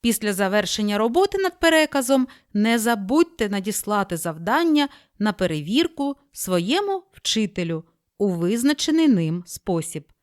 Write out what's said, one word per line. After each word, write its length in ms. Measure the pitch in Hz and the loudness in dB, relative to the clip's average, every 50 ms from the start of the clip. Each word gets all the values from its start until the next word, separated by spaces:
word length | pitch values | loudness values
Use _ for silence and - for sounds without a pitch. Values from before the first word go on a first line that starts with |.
Після 320 | - 233 220 - 220 208 196 | 0 0 -2 0 -2 -4 -2
завершення 640 | 185 202 190 196 208 208 - - - 208 208 202 | -2 -2 0 0 0 0 -2 -4 -2 -2 -2 0
роботи 400 | 208 220 226 233 339 392 392 - | 0 0 2 2 2 0 2 0
над 220 | 392 381 359 359 _ | -2 -2 -2 -2 _
переказом 680 | - 330 320 311 311 302 - 330 254 240 269 269 254 - - - _ _ - | 2 4 4 4 2 2 0 -2 0 2 2 2 2 -2 -6 -20 _ _ -2
не 260 | 208 214 226 233 233 | 0 2 2 2 2
забудьте 720 | 214 233 233 208 196 185 262 311 339 339 _ - 226 202 | 2 0 -2 -2 -2 0 2 2 2 2 _ -4 -4 -2
надіслати 680 | 202 196 185 214 202 - - 208 208 202 190 - 180 | -2 -4 -4 -4 -6 -6 -4 -2 -2 -2 -2 -2 -6
завдання 720 | 165 - 170 156 160 170 208 233 302 339 330 302 294 285 277 - - _ _ _ _ | -6 -6 -6 -8 -6 -2 0 0 2 2 2 4 2 2 0 -4 -16 _ _ _ _
на 140 | 202 214 202 | -2 -2 0
перевірку 840 | - 190 170 160 151 147 160 214 285 330 339 - - 277 285 277 _ _ _ | 0 -2 -2 -2 -4 -4 0 0 0 0 0 -2 -4 -4 -4 -4 _ _ _
своєму 720 | _ - - 185 185 175 170 196 277 381 415 403 392 381 359 _ _ | _ -12 -4 -2 0 0 0 2 0 0 0 -2 -4 -4 _ _ _
вчителю 720 | - _ - - 226 214 196 - - 175 165 165 160 165 _ _ _ _ _ _ | -8 _ -4 -2 0 -2 -2 -4 -6 -4 -4 -6 -6 -8 _ _ _ _ _ _
у 120 | _ 202 202 | _ -2 -2
визначений 760 | 180 170 170 175 220 233 240 285 302 294 - - 311 320 320 | 0 0 0 0 0 2 2 0 0 0 0 0 2 4 4
ним 360 | 294 233 180 165 156 165 175 175 | 4 4 4 2 0 -2 -6 -8
спосіб. 680 | - - - _ - 180 165 156 - - 156 147 _ _ _ | -12 -16 -12 _ -2 -2 -2 -4 -6 -12 -14 -14 _ _ _